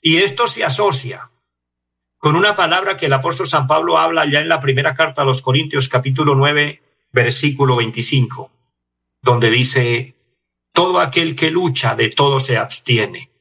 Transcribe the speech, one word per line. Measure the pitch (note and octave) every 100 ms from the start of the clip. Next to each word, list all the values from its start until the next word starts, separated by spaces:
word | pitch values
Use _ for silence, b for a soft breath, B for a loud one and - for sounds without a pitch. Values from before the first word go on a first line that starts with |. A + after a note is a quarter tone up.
Y | D#3+ E3
esto | G3 G#3 A#3
se | -
asocia | E3 C3+ G#3 D3+ B2+ - - _ _ _ _ _ _ _ _ _
con | D#3 D#3
una | G3+ G3+
palabra | E3+ F3+ F#3+ F#3+
que | D3+
el |
apóstol | C3+ E3 - F#3
San | D#3 C3+
Pablo | D#3 E3+ D#3+
habla | D#3+ E3 D3+
ya | D3
en | D#3+
la | D#3+
primera | C#3 C3+ D3+ C#3+
carta | D#3+ -
a | C3+
los | B2+
Corintios, | - C3 D3+ D3 C3
capítulo | B2+ C3+ C3 D3+
nueve, | C#3 C#3 D3 D3 - _ _ _
versículo | B2+ A#2 - D3 C3 C3+ B2
veinticinco, | A2+ A#2 A2+ C#3 B2 - - _ _ _ _ _ _ _
donde | B2+ A#2 A2+
dice, | A#2 B2+ C3+ A#2+ A#2 B2+ _ _ _ _ _ _
"Todo | - F#3 F3+
aquel | E3 E3+ D#3+ C3+
que | D#3
lucha, | E3 F3+ C3 A#2 A2
de | A#2
todo | - C#3+ C3+
se | B2+ A2+
abstiene. | A2 - - A2+ G#2 - - _